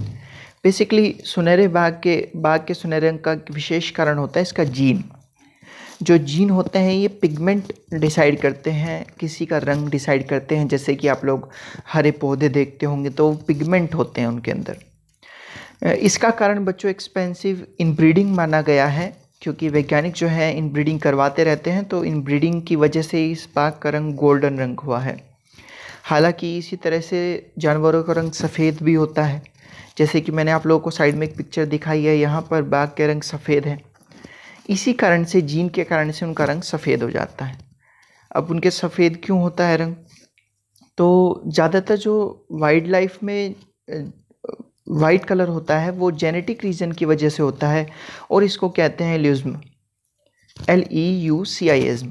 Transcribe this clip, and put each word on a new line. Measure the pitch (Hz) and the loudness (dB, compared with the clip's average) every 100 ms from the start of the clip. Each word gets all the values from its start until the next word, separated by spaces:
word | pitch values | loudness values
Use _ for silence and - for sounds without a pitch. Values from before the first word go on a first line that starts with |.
| 101 - - - - _ 185 | -10 -12 -18 -20 -20 _ 0
Basically | 190 208 214 214 - - | 2 2 4 2 0 -6
सुनहरे | 185 170 180 196 | -2 4 4 4
बाघ | 170 170 165 | 4 0 0
के, | 180 165 - 160 | 0 0 -2 -2
बाघ | 156 160 160 | 0 0 0
के | |
सुनहरे | 170 165 156 160 | -6 -2 0 0
रंग | 160 | 0
का | 160 | -4
विशेष | 156 - 147 - 170 165 | -4 -6 -10 -4 -4 -4
कारण | - 151 147 | -2 0 0
होता | 135 170 | 0 -2
है | |
इसका | 180 - | -2 0
जीन। | 147 127 135 101 - - _ _ _ _ - - - - | -2 2 2 2 -2 -16 _ _ _ _ -20 -20 -18 -4
जो | 170 170 | 4 4
जीन | 139 156 202 | 4 0 2
होते | 185 175 190 | 2 2 0
हैं | 185 | 2
ये | 190 208 | 2 0
पिगमेंट | 202 165 151 180 202 190 - - | 0 -2 0 0 0 -4 -14 -8
डिसाइड | 160 156 165 147 147 | -2 0 4 4 4
करते | 139 135 156 | 0 -2 -4
हैं, | 151 165 160 - - | -2 -4 -6 -10 -10
किसी | 160 - 160 | -10 -6 -4
का | 156 | -2
रंग | 139 147 147 | 0 -2 -2
डिसाइड | 143 156 135 135 | -2 0 0 0
करते | 139 135 156 | -4 -2 -2
हैं। | 143 | 0
जैसे | 139 196 139 | -2 -2 0
कि | 143 | 0
आप | 131 139 | 0 -2
लोग | 131 - - - - - | -2 -6 -18 -20 -18 -4
हरे | 156 151 | 2 2
पौधे | 147 139 135 147 | 2 -2 0 2
देखते | 139 139 - 147 | 2 -2 -2 -4
होंगे | 143 139 | -4 -4
तो | 135 151 | 2 2
पिगमेंट | 151 - 147 156 180 165 160 | 2 -2 -2 0 0 0 -2
होते | - - | -4 -2
हैं | 117 | -4
उनके | 120 120 | -4 -6
अंदर। | - - - - _ _ _ - - - - - - | -6 -8 -12 -18 _ _ _ -20 -20 -20 -20 -20 -4
अ, | 170 | 0
इसका | - 202 - 233 | 2 2 2 0
कारण | 226 202 202 190 | 2 0 0 -2
बच्चों | 190 202 | -4 -4
एक्सपेंसिव | 190 - 190 180 175 196 185 - - | -6 -8 -6 -6 -4 -6 -6 -8 -2
इनब्रीडिंग | 165 151 160 170 202 185 | 0 4 6 6 4 2
माना | 160 156 | 2 2
गया | 151 143 143 | 4 4 4
है | 143 190 - _ _ | 0 -4 -10 _ _
क्योंकि | 160 147 160 | -8 -4 0
वैज्ञानिक | 147 143 147 175 | 0 2 0 0
जो | 165 170 | -2 0
है | 160 156 147 | 0 0 0
इनब्रीडिंग | 151 147 151 156 | -2 0 0 0
करवाते | 151 139 139 139 | 0 2 2 2
रहते | 160 147 170 | 2 2 0
हैं, | 190 202 | -2 -2
तो | 180 | -4
इनब्रीडिंग | 170 151 135 143 165 170 | -2 -4 0 0 0 -2
की | 165 156 | -2 2
वजह | 147 160 | 2 2
से | 156 165 160 | -2 -2 -2
इस | 160 - 143 | -4 -6 -2
बाघ | 147 | -2
का | 156 147 | -2 -4
रंग | 151 151 143 | -2 -4 2
गोल्डन | 143 139 143 135 | 4 4 2 -2
रंग | 127 123 | -6 -6
हुआ | 143 120 | -6 -4
है। | 131 - - _ _ _ - - - - | -4 -8 -14 _ _ _ -20 -20 -20 -12
हालांकि | - 151 170 170 175 175 | 0 2 2 2 -6 -6
इसी | 165 185 | -8 -6
तरह | 170 165 | -2 -2
से | 165 180 175 170 - - | -2 -4 -2 -6 -10 -4
जानवरों | 156 156 156 165 | 0 2 4 2
का | 165 | 2
रंग | 165 165 | -2 -2
सफ़ेद | - 156 - 160 156 | -4 -4 0 0 2
भी | 160 | 2
होता | 160 156 156 | 2 2 0
है, | 151 147 - _ - - - - | -2 -2 -10 _ -20 -20 -8 0
जैसे | 151 160 | 2 2
कि | 156 | 0
मैंने | 156 156 | -2 2
आप | 160 160 | 2 2
लोगों | 160 | 2
को | 165 | 0
साइड | 165 147 151 | 0 0 0
में | 156 | -4
एक | 151 | -8
पिक्चर | 139 165 151 | -6 -4 -2
दिखाई | 151 156 156 | -2 -2 0
है, | 151 151 | 2 4
यहाँ | 147 156 160 | 2 0 -2
पर | 160 | -2
बाघ | 139 143 147 | 0 0 0
के | 151 151 | 0 0
रंग | 151 | 0
सफ़ेद | - 151 - 143 143 | -6 -8 0 0 0
है। | 143 - _ _ - - - - - - | -8 -12 _ _ -20 -20 -20 -20 -12 -4
इसी | 190 262 | -2 -2
कारण | 240 196 170 | 2 2 2
से, | 170 185 | 2 0
जीन | 143 156 175 | 0 -2 -2
के | 175 | -4
कारण | 165 160 151 | -2 -2 -2
से | 151 165 | -4 -6
उनका | 160 143 | -2 -2
रंग | 156 | -2
सफ़ेद | - 156 143 127 | -6 -4 -2 0
हो | 120 | -2
जाता | - - - 135 | -4 -6 -8 -12
है। | 131 - _ _ _ _ _ - - | -12 -20 _ _ _ _ _ -6 -4
अब | 160 | -2
उनके | 165 180 | 0 0
सफ़ेद | - 170 180 170 170 | 0 -4 2 0 0
क्यों | - 185 | -2 0
होता | 175 175 175 | 0 0 2
है | 160 | 2
रंग? | 165 170 - _ _ _ _ _ _ _ _ - | -2 -8 -16 _ _ _ _ _ _ _ _ 2
तो | 175 180 180 - - | 4 6 4 0 -2
ज़्यादातर | 156 160 190 185 208 | 2 2 2 0 0
जो | 214 214 196 - - | 0 0 -2 -8 -12
वाइल्ड | 156 151 160 170 | -2 2 2 2
लाइफ | 185 185 - | 0 0 -4
में, | 202 202 196 - _ _ - | -6 -4 -6 -10 _ _ -12
अ, | 156 143 - _ _ - - - _ - | -10 -12 -16 _ _ -16 -16 -18 _ -6
वाइट | 151 156 185 - | 0 4 4 2
कलर | 185 175 | 0 0
होता | 165 160 156 | -2 -2 0
है | 170 | 0
वो | 180 180 | -2 -2
जेनेटिक | 156 160 170 185 226 | 0 -2 -2 -4 -6
रीज़न | 196 170 170 | -4 -4 -4
की | 165 156 | -2 2
वजह | 151 151 | 2 2
से | 151 | 0
होता | 139 135 147 | -2 0 0
है | 156 156 - - - - | 0 -2 -10 -20 -14 0
और | 202 | 2
इसको | 202 - 180 | 2 0 -4
कहते | 175 151 - | 0 0 0
हैं | 170 160 | -2 2
ल्यूज्म, | 143 135 131 147 - _ _ _ _ _ _ _ _ - - | 2 0 -2 -10 -14 _ _ _ _ _ _ _ _ -8 2
एल | 180 - | 2 2
ई | 160 170 185 | -2 0 0
यू | 160 156 202 | 0 -2 -4
सी | - 170 | -2 2
आई | 135 | 2
एस, | 127 120 127 | 2 -2 -8